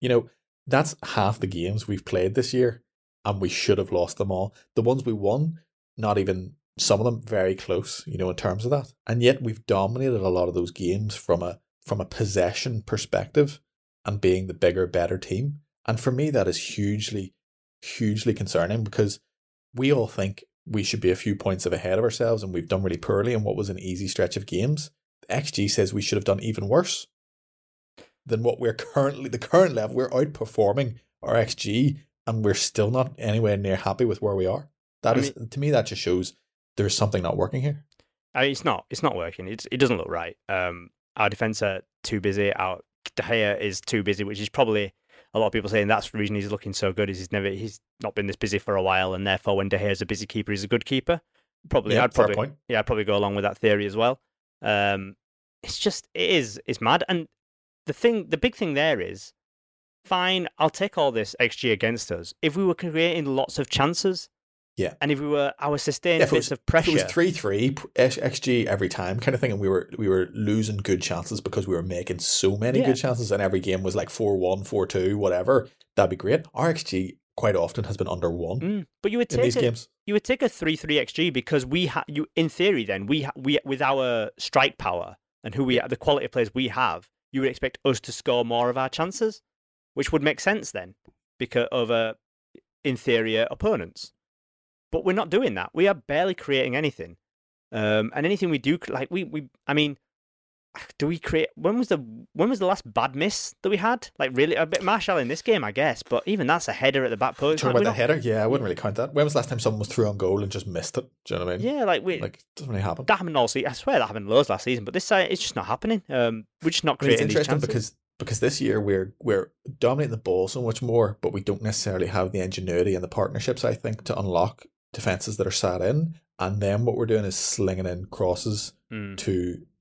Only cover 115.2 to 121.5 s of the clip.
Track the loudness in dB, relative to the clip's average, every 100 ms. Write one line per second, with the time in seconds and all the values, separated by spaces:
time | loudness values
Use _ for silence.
115.2 | 2 -2 -4 -6 -4 -2 -2 -2 -2 0
116.2 | 0 -2 -10 _ -2 0 0 2 2 4
117.2 | 4 2 2 2 0 -2 -4 -10 _ -12
118.2 | -6 0 0 2 0 2 2 2 0 -4
119.2 | 0 2 0 _ -16 0 2 2 0 -2
120.2 | 0 2 2 0 -4 -2 2 4 4 2
121.2 | -4 -2 -2